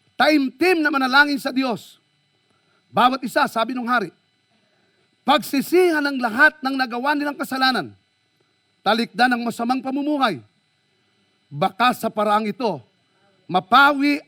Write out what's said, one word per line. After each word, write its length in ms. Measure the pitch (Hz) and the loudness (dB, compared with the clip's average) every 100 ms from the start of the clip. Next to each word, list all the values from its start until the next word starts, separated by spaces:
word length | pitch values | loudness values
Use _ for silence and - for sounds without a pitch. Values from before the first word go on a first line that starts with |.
| _ - | _ 0
Taimtim 640 | 269 302 269 - 349 349 | 2 2 0 0 2 2
na 80 | 302 | 2
manalangin 480 | 285 262 262 294 285 | 0 2 4 4 0
sa 80 | 269 | -4
Diyos. 480 | 262 269 208 - _ _ _ _ _ _ _ _ _ _ | -2 -2 -4 -8 _ _ _ _ _ _ _ _ _ _
Bawat 320 | - 247 262 | 2 2 2
isa, 240 | 240 311 277 | -2 0 0
sabi 240 | 226 226 | 0 -4
nung 160 | 254 233 | -4 -2
hari, 200 | 247 190 - _ _ _ _ _ _ _ _ _ _ - | -2 -2 -10 _ _ _ _ _ _ _ _ _ _ 0
pagsisihan 720 | 294 - 277 214 339 359 302 285 | 0 0 -4 0 2 4 2 -2
ng 160 | 269 | -4
lahat 320 | 240 214 302 302 | -4 -2 -2 -4
ng 120 | 262 269 | -6 -4
nagawa 340 | 262 240 269 294 | -6 -4 -4 -2
nilang 160 | 294 | -4
kasalanan. 560 | 277 277 269 262 240 127 101 _ _ _ _ _ _ _ _ | -8 -8 -2 -2 -2 -6 -14 _ _ _ _ _ _ _ _
Talikdan 540 | - 226 233 - 247 | -2 -2 -2 0 0
ang 80 | 240 | 0
masamang 400 | 233 220 233 262 | -4 -4 -4 -4
pamumuhay. 560 | 262 269 285 294 254 143 107 _ _ _ _ _ _ _ _ _ _ | -4 -6 -4 0 -2 -2 -10 _ _ _ _ _ _ _ _ _ _
Baka 400 | 143 190 - 247 | -4 -4 0 0
sa 160 | - 226 | 0 -2
paraang 400 | 214 208 208 220 | -2 0 0 0
ito, 340 | 202 240 156 - _ _ _ _ _ - | -2 -4 -4 -10 _ _ _ _ _ -4
mapawi 720 | 180 - 247 277 285 285 294 | -4 2 6 6 4 0 0